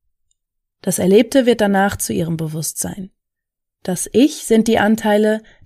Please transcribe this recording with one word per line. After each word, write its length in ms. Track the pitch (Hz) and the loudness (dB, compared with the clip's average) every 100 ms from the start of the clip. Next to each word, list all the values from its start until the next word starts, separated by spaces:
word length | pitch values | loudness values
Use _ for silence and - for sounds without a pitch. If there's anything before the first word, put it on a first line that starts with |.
| _ _ _ _ _ _ _ _ | _ _ _ _ _ _ _ _
Das 180 | - 180 | -8 -2
Erlebte 460 | 185 202 240 277 247 | 4 4 4 2 2
wird 160 | 233 | 2
danach 360 | 208 196 202 - | 2 0 0 -2
zu 160 | - | -6
ihrem 220 | 208 165 160 | -6 -4 -6
Bewusstsein. 760 | 156 156 147 - 170 190 190 _ _ _ _ _ _ _ | -8 -8 -10 -8 -10 -12 -16 _ _ _ _ _ _ _
Das 260 | - 175 - | -8 -8 -2
Ich 320 | 214 302 - | 2 2 0
sind 240 | - 226 226 | 0 2 2
die 120 | 220 | 2
Anteile, 640 | 208 220 214 208 214 214 - _ | 2 0 0 2 2 -2 -6 _